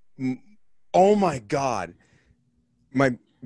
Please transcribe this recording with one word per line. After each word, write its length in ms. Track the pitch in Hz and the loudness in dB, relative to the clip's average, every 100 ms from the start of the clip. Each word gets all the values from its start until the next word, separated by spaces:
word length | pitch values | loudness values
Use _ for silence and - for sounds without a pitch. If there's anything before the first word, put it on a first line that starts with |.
| _ - | _ -10
m-, 220 | 131 127 - - _ _ _ | -8 -8 -12 -20 _ _ _
oh 220 | 175 196 208 | 2 4 4
my 220 | 190 139 | 2 -2
God. 560 | 104 147 139 110 85 87 _ _ _ _ _ _ _ _ _ | -4 -4 -2 -4 -8 -12 _ _ _ _ _ _ _ _ _
My, 260 | 131 135 120 _ _ | 0 0 0 _ _